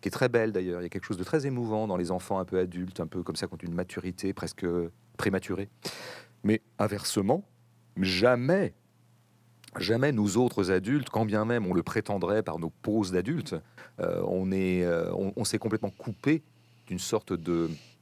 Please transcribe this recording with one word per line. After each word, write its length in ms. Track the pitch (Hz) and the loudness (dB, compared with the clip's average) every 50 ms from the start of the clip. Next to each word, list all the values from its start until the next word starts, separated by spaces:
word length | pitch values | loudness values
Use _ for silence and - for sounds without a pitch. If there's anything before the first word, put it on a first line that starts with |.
qui 80 | - 101 | -6 -6
est 20 | |
très 180 | - - 131 123 | -2 0 0 2
belle 220 | 120 117 110 110 104 | 2 2 2 2 0
d'ailleurs. 280 | 95 92 90 87 87 | -2 -2 -2 -4 -4
Il 40 | 87 | -6
y 20 | |
a 20 | 85 | -6
quelque 180 | - 95 - | -8 -8 -6
chose 120 | - 107 87 | -6 -6 -6
de 60 | 90 | -4
très 220 | - - 160 135 | -2 0 0 0
émouvant 400 | 143 131 123 120 113 107 107 110 | 0 -2 -2 -2 -2 -2 -2 0
dans 100 | 107 92 | 0 0
les 140 | 90 90 85 | -2 0 -2
enfants 280 | 92 92 - - 101 95 | -2 -4 -4 -4 -4 -4
un 60 | 92 | -2
peu 140 | 87 - 92 | -2 0 0
adultes, 400 | 92 90 87 90 90 90 92 - | 0 0 -2 -6 -8 -6 -6 -8
un 80 | 87 | -8
peu 160 | 80 - 92 87 | -6 -6 -8 -6
comme 140 | - 85 | -6 -6
ça, 100 | - - | -6 -6
qui 80 | 90 - | -8 -8
ont 40 | 82 - | -10 -10
une 120 | 85 85 | -6 -4
maturité 580 | 85 90 - - 107 - 95 90 - - 95 98 | -4 -6 -6 -6 -8 -8 -8 -8 -4 -4 -6 -4
presque 340 | - - 82 - - - 87 85 87 85 85 - _ _ _ _ | -4 -8 -10 -8 -4 -2 -2 0 0 -2 -4 -6 _ _ _ _
prématurée. 520 | - - 104 95 95 - - 95 87 98 101 _ _ - - - - - - - - - - _ _ _ | -4 -2 0 0 -2 -2 -4 -6 -6 -6 -10 _ _ -12 -12 -12 -10 -14 -14 -16 -16 -18 -20 _ _ _
Mais 180 | 101 110 110 _ _ _ _ | 2 2 2 _ _ _ _
inversement, 680 | 107 104 104 101 - - - 110 95 98 135 180 202 _ _ _ _ _ _ _ _ _ _ | -2 -2 -2 -4 -4 -2 -2 0 2 2 2 0 0 _ _ _ _ _ _ _ _ _ _
jamais, 760 | - 92 95 92 90 101 123 127 120 123 135 170 196 190 104 - _ _ _ _ _ _ _ _ _ _ _ _ _ _ _ _ _ - - - - | 0 0 0 2 4 4 4 4 4 2 2 2 2 2 -2 -4 _ _ _ _ _ _ _ _ _ _ _ _ _ _ _ _ _ -20 -14 -10 -8
jamais 320 | 95 87 110 120 131 147 | -2 0 0 2 2 2
nous 280 | 143 110 104 104 92 110 | 2 2 2 2 4 4
autres 340 | 127 123 - - 98 90 95 | 2 2 2 0 0 2 2
adultes, 360 | 92 95 104 135 147 127 - | 0 2 2 0 -2 -2 -2
quand 160 | - 107 113 | 0 0 0
bien 200 | 107 101 107 107 | 2 2 0 2
même 220 | 110 120 120 107 | 2 0 0 0
on 60 | 90 90 | 2 0
le 100 | 110 107 | 0 0
prétendrait 600 | - - 117 104 - 104 98 87 87 101 107 104 | 0 -2 -4 -2 -2 -2 -2 0 2 2 2 0
par 160 | - 78 80 | 0 -4 -4
nos 120 | 82 82 | -6 -6
poses 420 | - _ _ - 104 113 104 92 92 | -8 _ _ 0 2 2 2 2 2
d'adultes, 420 | 90 87 110 160 165 113 - - 80 - - _ - - - _ - | 0 0 0 -2 -4 -4 -4 -8 -8 -10 -12 _ -20 -20 -20 _ 2
euh, 220 | - 85 87 - - | 2 4 4 0 0
on 240 | - - 92 92 95 | 2 2 2 2 4
est, 320 | 95 95 95 92 92 90 87 | 4 4 4 6 6 6 6
euh, 300 | 87 85 82 85 87 90 | 6 4 4 2 2 2
on, 180 | 92 98 95 - | 2 0 0 0
on 80 | - 113 | 0 -2
s'est 140 | - - 107 | 0 0 0
complètement 340 | - 113 98 110 - 101 - | 0 2 0 0 0 -2 -6
coupé 460 | _ - - 104 - - 139 156 160 - _ _ _ _ _ _ _ _ - | _ -8 -8 -8 -2 2 2 2 2 2 _ _ _ _ _ _ _ _ -8
d'une 100 | 95 90 | -6 -6
sorte 340 | - - - 107 - - 95 | -2 0 0 0 0 0 -4
de 380 | 85 82 85 87 85 85 82 80 73 - - - _ | -4 0 0 2 2 2 0 -2 -6 -12 -20 -20 _